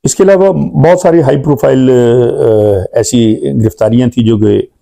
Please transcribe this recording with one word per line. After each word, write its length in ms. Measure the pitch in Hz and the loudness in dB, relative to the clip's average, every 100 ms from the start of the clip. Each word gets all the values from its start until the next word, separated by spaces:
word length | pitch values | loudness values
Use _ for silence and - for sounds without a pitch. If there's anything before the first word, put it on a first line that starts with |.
इसके 200 | - - | -4 0
अलावा 260 | 190 190 190 165 | 2 2 2 -2
बहुत 460 | - 147 233 262 | -4 0 2 2
सारी 180 | 180 165 | 2 0
हाई 160 | 139 143 | 0 -2
प्रोफाइल, 520 | 139 143 139 131 131 | -2 -2 0 0 2
अ, 1080 | 123 120 117 120 - 123 110 107 98 90 - | 2 2 2 0 0 0 2 0 -2 -2 -4
ऐसी 520 | 107 123 113 110 139 | -2 0 0 -2 -4
गिरफ्तारियां 580 | 135 107 - 110 117 123 | -2 -4 -2 0 0 0
थी 140 | 120 | -2
जो 140 | 110 110 | -2 0
कि 320 | 104 104 - _ | 0 -2 -4 _